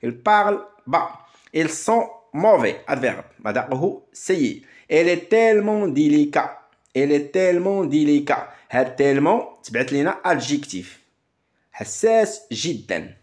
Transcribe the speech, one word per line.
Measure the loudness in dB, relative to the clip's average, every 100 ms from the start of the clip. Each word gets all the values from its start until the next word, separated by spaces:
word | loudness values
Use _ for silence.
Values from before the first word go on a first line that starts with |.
Il | -6 -4
parle | 2 2 2 -2 -8 _ -4
bas. | -2 -2 -10 -20 _ _
Ils | -4 -4
sont | -4 0 0 -2 -10 _
mauvais, | 0 4 4 4 -4 -6
adverbe. | -2 -2 -4 -14 _
مذاقه | -4 -4 -4 -2 -4 -4 _
سيء. | -18 -4 0 0 -4 _ -20 _
Elle | 2 2
est | 0 0
tellement | 2 4 4 2 -2 -2
délicat. | 2 4 4 2 0 -2 -8 _ _ _ -2
Elle | 0
est | 0 0
tellement | 0 2 2 0 -2 0
délicat. | 0 2 2 0 -4 -4 -20 _
هاد | -2 -2 0
tellement | 2 2 2 0 -2 -16
تبعت | -8 -4 -2
لنا | -2 -2 -2 -2
adjectif. | -2 -2 -6 -6 -12 -14 -20 _ _ _ _ _ _ _
حساس | -16 -12 -2 2 2 0 -4 -12
جدًا. | -8 -6 -8 -6 -8 -8 -20